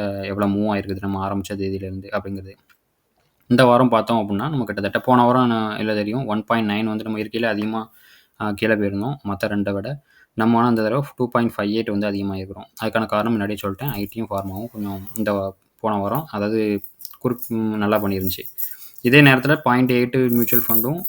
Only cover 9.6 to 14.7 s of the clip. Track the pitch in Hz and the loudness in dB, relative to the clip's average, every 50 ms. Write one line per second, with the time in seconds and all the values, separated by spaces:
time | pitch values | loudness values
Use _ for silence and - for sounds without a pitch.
9.6 | 98 101 98 98 98 131 147 143 _ _ _ _ _ _ - 110 110 117 117 117 | -2 -2 -4 -4 -6 -8 -8 -10 _ _ _ _ _ _ -4 0 2 4 4 6
10.6 | 120 120 117 110 110 107 123 143 139 - - - 123 117 - 120 117 110 - - | 6 4 4 2 2 0 0 -2 -2 -4 -4 -4 -2 0 0 0 0 0 -2 -2
11.6 | 101 101 110 113 110 110 101 101 104 104 98 98 98 98 95 95 95 98 98 104 | -2 -2 -2 -2 -2 -2 -2 -2 -2 -2 -2 -4 -4 -4 -6 -6 -8 -10 -14 -16
12.6 | - - - - 113 110 - 113 107 - 107 107 107 117 117 104 101 104 104 98 | -18 -18 -10 -6 -4 -2 -2 -2 -2 0 0 0 0 2 0 0 0 -2 -4 -4
13.6 | - 98 95 - 131 143 110 101 101 101 - 113 110 - 101 98 95 95 95 101 | -6 -6 -6 -4 -4 -4 -4 -4 -6 -6 -8 -8 -8 -6 -6 -6 -6 -6 -8 -10
14.6 | 113 - | -10 -10